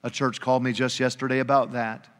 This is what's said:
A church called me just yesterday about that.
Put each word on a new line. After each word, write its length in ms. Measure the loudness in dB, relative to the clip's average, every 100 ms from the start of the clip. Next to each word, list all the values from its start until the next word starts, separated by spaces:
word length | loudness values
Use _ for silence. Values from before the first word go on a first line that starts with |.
A 60 | -8
church 320 | -2 -2 -2
called 200 | 0 2
me 120 | 2
just 260 | 0 -2 0
yesterday 380 | -2 0 -2 0
about 340 | 4 2 2
that. 360 | -2 -4 -6 -14 _